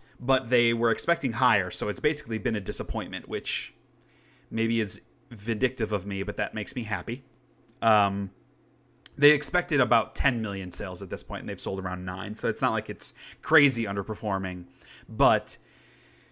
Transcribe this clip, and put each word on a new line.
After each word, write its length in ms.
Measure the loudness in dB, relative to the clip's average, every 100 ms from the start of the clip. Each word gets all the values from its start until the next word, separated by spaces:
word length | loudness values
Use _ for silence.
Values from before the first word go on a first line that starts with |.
| -18 -6
but 300 | 0 0 2
they 240 | 2 4
were 160 | 2 2
expecting 440 | 0 0 0 -2
higher, 360 | 2 4 4 0
so 200 | -4 -4
it's 100 | -2
basically 400 | -2 -2 -4 -4
been 160 | -2 -2
a 60 |
disappointment, 680 | -4 -4 -4 -4 -6 -8 -8
which 420 | -8 -6 -8 -8 -16 _ _ _ _ _ _ _
maybe 300 | 0 2 4
is 220 | 0 -4 -12 _ _
vindictive 640 | -8 -4 0 0 0 -2
of 160 | -2 -2
me, 160 | -4
but 140 | -4 -4
that 180 | -4 -4
makes 200 | -6 -8
me 80 |
happy. 400 | -6 -6 -6 -10 -10 _ _ _ _ _
Um, 480 | 4 6 4 0 -6 -10 _ _ _ _ _ _ -18 4
they 160 | 6
expected 480 | 6 2 -2 0 0
about 360 | 4 2 2 0
ten 260 | 0 0
million 300 | -2 -4 -6
sales 320 | -6 -6 -6
at 60 | -6
this 100 | -8
point, 200 | -8 -8
and 80 | -6
they've 120 | -6
sold 180 | -4 -4
around 240 | -4 -6
nine, 300 | -6 -6 -8 -4
so 120 | -4
it's 160 | 0
not 80 | 0
like 180 | -2 -4
it's 240 | -8 -10 -12 -20 -16
crazy 400 | 4 6 6 4
underperforming. 840 | 0 -2 -4 -4 -2 -2 -2 -6 -10 _ -20 -20 -8
But 500 | 2 4 4 0 -12 _ _ _ _ _ _ _